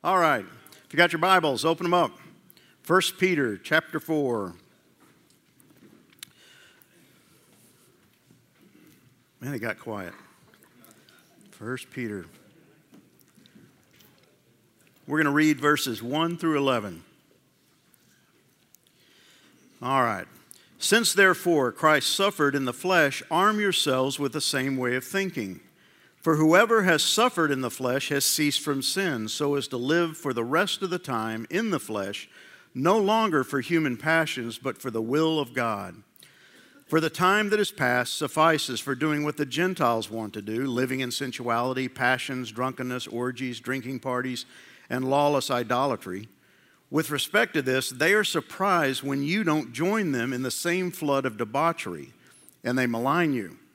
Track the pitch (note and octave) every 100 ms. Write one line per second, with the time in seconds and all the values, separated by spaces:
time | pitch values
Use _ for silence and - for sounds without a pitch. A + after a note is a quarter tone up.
0 | D#3 F#3 E3 C3 F#2 - - - _ D3+
1 | F3 D#3+ F3 F#3+ D#3+ B2 C#3+ - C3+ F3
2 | C#3 - - - _ - _ _ - F3+
3 | - - F#3 E3+ B2+ G2 - D#3 - D#3
4 | - D#3 C#3 A#2 F#2+ E2+ _ _ _ _
5 | _ _ _ _ _ _ _ _ - -
6 | _ _ - _ - - - _ _ _
7 | _ _ _ _ _ _ _ _ _ _
8 | _ _ _ _ _ _ - _ - -
9 | _ _ _ _ B2+ C3+ A2+ - - G#2
10 | F2+ - - _ _ _ _ _ - -
11 | _ - _ _ - - A2 B2+ - -
12 | A#2 G#2 D#2+ - _ _ _ _ _ -
13 | _ _ _ _ _ - - _ _ _
14 | - _ _ _ _ _ _ _ _ _
15 | - D3+ D3+ C#3+ D#3 C#3+ D3 D3 C3+ A2
16 | A#2 D3 E3 E3+ E3+ D3+ C#3 A#2+ G#2 E2
17 | - _ _ _ _ _ _ _ _ _
18 | _ _ _ _ _ _ _ _ _ _
19 | _ _ _ _ _ _ _ _ B2 C3+
20 | A#2+ G2 - - _ - _ _ - A3
21 | A3+ F#3+ G3 F3 F3+ D#3+ B2+ A2 D#3 D3+
22 | - - G3 - D3 C#3 C3 A#2+ F3+ F#3
23 | C#3+ - - D#3+ G3+ G#3+ G#3 F3 D3+ C3
24 | C3 C3+ C#3+ D3 - C#3+ C3+ C3+ B2 B2+
25 | B2+ G3 F#3+ E3+ G2+ F2 - _ _ _
26 | _ _ - D#3 D#3 F3 A3+ A3+ F#3 D#3
27 | - - B3 G3+ D#3 C#3 B2+ - B2+ C3
28 | - C#3+ - - D3 C#3 - C#3 C3 F#3
29 | G3 C3 G#2+ - C#3+ C#3+ - B2+ B2 E3
30 | E3+ D#3 C#3+ A#2+ A#2 D3+ G3 - F#3+ F3
31 | - A#2+ A2+ A2 A2+ F#3 A3+ D#3+ - G#2+
32 | G2 G#2 - - - - _ B2 D3+ A3
33 | G3 A3 A3 D3+ C3 C#3 A#2+ E3 D3+ A#2
34 | D3+ D#3+ D#3+ - A#2 A2 C3+ - C3 A2+
35 | A2+ C#3+ D#3+ D#3+ B2+ B2 A#2 G#2 F#2 F2+
36 | _ _ - - - - - - _ D#3+
37 | D#3 - F#3 G#3 G#3 G#3 G3+ - C3 B2
38 | A#2+ - D3 - D#3+ D#3 - A#2+ - B2+
39 | D#3 D3+ D3 D3+ C3+ B2 F#3 F#3 C3+ A#2
40 | G#2 A2 G#2+ G#2+ G2+ A2 C3+ A#2+ B2+ C3
41 | B2+ A#2+ C#3 - A#2+ A#2 B2 B2+ B2+ -
42 | B2 B2+ - B2+ A#2+ A2 B2+ B2+ B2+ B2
43 | - A#2 B2 B2 C3 A#2 B2 C3 A#2+ C3+
44 | C3+ B2 B2+ A#2+ - - - - - B2+
45 | C3 C#3 C#3+ C#3+ B2 B2 A2+ B2 C#3 A#2
46 | - F#2 A2+ _ _ _ _ _ _ D3+
47 | D#3+ C#3+ - G#3 A#3 D#3+ C3 C3 B2+ B2+
48 | D#3 G#3 G#3 E3+ - - G3 F3 C#3+ C3
49 | C#3 C#3 C#3 G3 F3+ D3+ B2 A#2 F3 A3
50 | F#3 C3 A#2 B2 C3 - F3 F3+ F3+ -
51 | D3+ C3+ C3 A2 A2+ C3 E3 E3+ - E2
52 | C2+ - - _ - _ B2 B2+ B2 A#2
53 | B2+ D#3+ E3 C3 F#2 - _